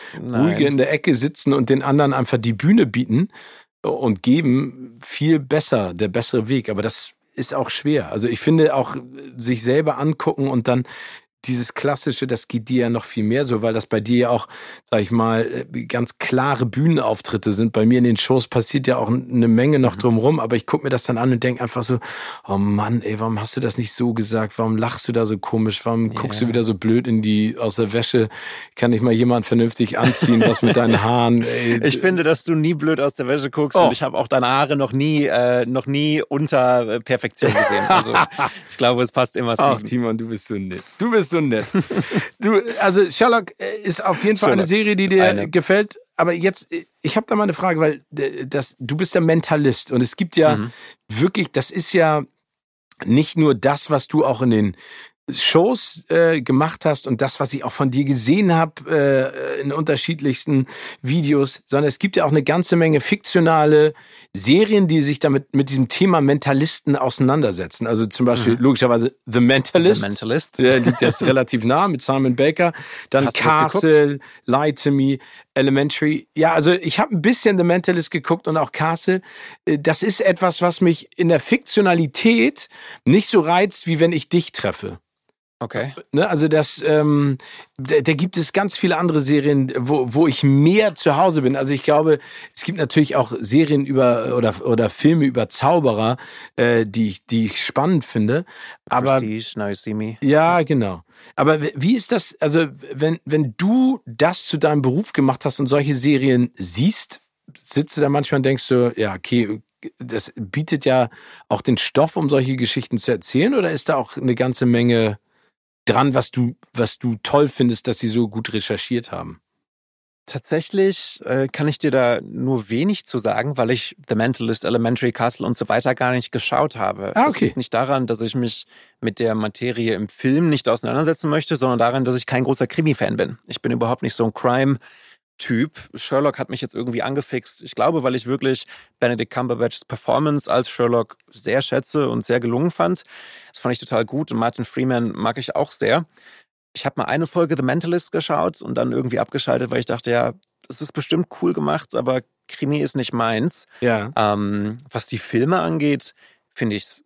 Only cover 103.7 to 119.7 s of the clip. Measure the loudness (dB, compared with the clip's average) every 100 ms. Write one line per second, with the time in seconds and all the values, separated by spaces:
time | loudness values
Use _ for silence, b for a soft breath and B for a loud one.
103.7 | 2 2 0 -6 -2 0 0 -4 0 2
104.7 | 2 2 0 -2 0 0 0 -4 -2 0
105.7 | 0 0 0 2 2 4 2 2 -2 -6
106.7 | 0 0 0 -6 -12 _ _ -20 -20 -6
107.7 | -4 -2 0 0 0 0 0 0 -2 0
108.7 | 2 2 0 -4 -4 -2 0 0 -4 -12
109.7 | _ -20 -16 -8 -6 -6 -10 -8 -6 -4
110.7 | -2 2 2 0 B B B _ -4 0
111.7 | 0 2 2 2 0 0 2 0 -2 -2
112.7 | -2 -4 -4 -2 -2 -2 0 2 2 0
113.7 | -2 -2 -2 -2 -4 -2 0 0 0 2
114.7 | 4 4 2 0 -2 _ _ _ _ _
115.7 | _ 0 2 4 2 0 0 -2 -2 _
116.7 | -4 -4 -2 -4 -4 0 2 2 2 0
117.7 | 0 -4 -4 -2 -2 -2 -4 -6 -6 -4
118.7 | -6 -4 -6 -6 -10 -12 -16 _ _ _